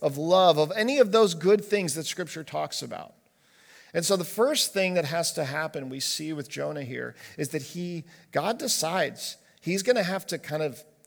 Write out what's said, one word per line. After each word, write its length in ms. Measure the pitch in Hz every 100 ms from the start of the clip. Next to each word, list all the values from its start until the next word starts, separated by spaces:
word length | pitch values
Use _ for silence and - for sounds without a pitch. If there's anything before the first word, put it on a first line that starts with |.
of 160 | 156 139
love, 420 | 165 185 185 151
of 140 | 151
any 240 | 214 226 285
of 140 | 214
those 220 | 220 208
good 300 | 165 180 208
things 300 | 208 202 170
that 120 | 156 156
Scripture 380 | - 165 160
talks 380 | 147 151 151 -
about. 320 | 123 - - _ _ _ _ _ _ - -
And 100 | 170
so 120 | 170 190
the 80 |
first 500 | 165 208 262 285 -
thing 200 | 196 185
that 100 | 180
has 280 | 143 165 160
to 100 | -
happen, 440 | 135 147 160 156 131
we 120 | 135
see 320 | - - 156
with 180 | 151 135
Jonah 320 | 139 147 151
here, 320 | 139 131 120 - - -
is 120 | 143
that 120 | 156
he, 420 | 127 175 175 165 - - _
God 260 | 143 185 233
decides 800 | 269 - 160 185 143 - - - _ _
he's 240 | 165 190
gonna 180 | 196 247
have 240 | 180 190 -
to 120 | 165
kind 260 | - 151
of 180 | 151 120 - _